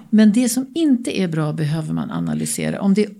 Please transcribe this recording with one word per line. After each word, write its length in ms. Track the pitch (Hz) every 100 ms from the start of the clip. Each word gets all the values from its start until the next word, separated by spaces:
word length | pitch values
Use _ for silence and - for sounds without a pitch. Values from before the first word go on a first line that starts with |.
| -
Men 220 | 214 214
det 160 | 214 247
som 220 | 247 269
inte 440 | 330 311 240 - -
är 80 | 180
bra 260 | 160 151
behöver 400 | 160 147 160 156
man 180 | 82 71
analysera. 720 | 85 85 76 78 - 78 -
Om 120 | 196
det 120 | 196
är 60 | 208